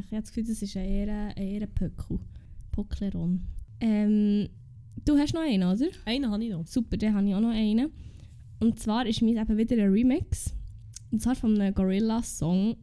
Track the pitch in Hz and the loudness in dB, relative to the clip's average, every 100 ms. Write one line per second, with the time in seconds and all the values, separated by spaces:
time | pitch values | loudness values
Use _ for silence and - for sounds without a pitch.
0 | - 214 220 233 226 214 196 190 190 196 | -6 -8 -8 -6 -4 -4 -6 -4 0 0
1 | 208 208 208 - 196 202 208 - 185 - | 0 -2 -4 -6 -6 -4 -4 -2 -2 -4
2 | - 196 - - - - - - 208 - | -6 -6 -8 -14 -16 -16 -6 -6 -4 -4
3 | 196 175 170 180 - - - - 226 208 | -4 -2 0 -2 -2 -8 -12 -4 0 2
4 | 208 214 208 208 190 - - - - - | 4 4 4 2 0 -6 -20 -20 -16 -4
5 | - 285 302 330 320 196 180 196 320 - | 2 4 4 0 2 2 2 2 0 -2
6 | - 247 254 208 233 170 160 254 233 - | -4 -2 0 -2 -4 -6 -4 -2 -2 0
7 | 214 202 202 196 226 226 214 220 294 - | 0 2 2 2 2 2 2 2 0 -4
8 | - - - - - - 226 220 220 220 | -16 -18 -20 -20 -20 0 0 0 0 0
9 | 247 226 226 233 220 214 226 233 202 196 | 0 2 2 2 2 2 2 4 4 6
10 | 254 294 - - - - - - - - | 4 2 0 -4 -4 -8 -10 -14 -16 -18
11 | - 214 233 262 226 208 196 196 190 190 | -4 0 0 2 2 4 2 2 2 2
12 | 220 226 - - 165 185 214 233 | 2 0 -2 -2 2 4 2 0